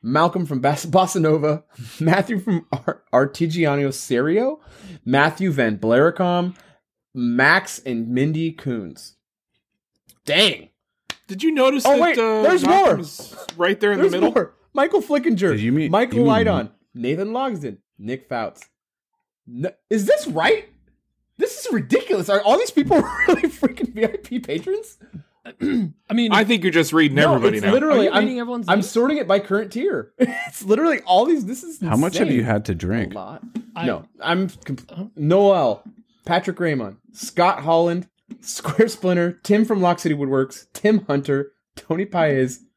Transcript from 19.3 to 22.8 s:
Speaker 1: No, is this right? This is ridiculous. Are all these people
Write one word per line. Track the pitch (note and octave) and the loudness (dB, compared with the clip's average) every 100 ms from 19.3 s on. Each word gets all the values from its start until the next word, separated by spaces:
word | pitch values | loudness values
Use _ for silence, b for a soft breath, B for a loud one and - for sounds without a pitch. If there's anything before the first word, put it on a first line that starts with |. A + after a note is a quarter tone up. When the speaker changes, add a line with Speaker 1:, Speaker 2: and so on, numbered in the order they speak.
| _ - | _ -18
Speaker 1:
No, | A#2+ D3+ - _ | -10 -10 -10 _
is | A3 G3+ | -2 2
this | D5+ - | 0 0
right? | D#3+ F#3 G#4+ - _ _ _ _ _ _ - | -2 0 0 -2 _ _ _ _ _ _ -6
This | - - B4+ | -6 -4 -4
is | |
ridiculous. | A#3+ C3+ B4+ C5 G#3+ - | -4 0 -2 0 -2 0
Are | G3+ | 0
all | G3+ D4 | 4 2
these | B4 | 2
people | - | 0